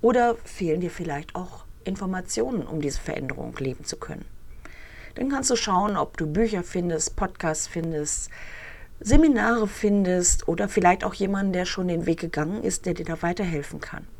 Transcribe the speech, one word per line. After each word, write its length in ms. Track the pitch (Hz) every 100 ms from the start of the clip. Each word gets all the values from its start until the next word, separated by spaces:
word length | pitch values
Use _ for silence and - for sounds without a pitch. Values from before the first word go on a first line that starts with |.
Oder 340 | 226 247 240 233
fehlen 380 | - - 175 156
dir 80 | 175
vielleicht 460 | - 165 143 151 -
auch 300 | 185 - - -
Informationen, 800 | - 190 190 185 185 - 233 240 135
um 160 | 156
diese 180 | 147 135
Veränderung 560 | - 139 135 131 - -
leben 280 | 135 123 -
zu 120 | -
können. 280 | - - - - - - - - - - - -
Dann 140 | 262
kannst 200 | 277 262
du 60 | 233
schauen, 400 | - 185 208 190
ob 220 | - -
du 80 | 160
Bücher 380 | 156 226 208
findest, 520 | 180 185 175 160 - -
Podcasts 520 | 190 - 170 - -
findest, 640 | 175 165 156 151 - - - - - - - - -
Seminare 680 | 202 285 320 240 214 233 208
findest 800 | - 208 202 185 180 180 - -
oder 200 | 165 202
vielleicht 340 | 214 202 196
auch 100 | -
jemanden, 400 | - 196 196 196
der 120 | 180 185
schon 220 | - 180
den 180 | 170 170
Weg 140 | 165
gegangen 440 | 165 - 151 208
ist, 220 | 190 190 -
der 80 |
dir 120 | 170 156
da 160 | -
weiterhelfen 580 | 170 180 190 156 143 151
kann. 280 | - - - -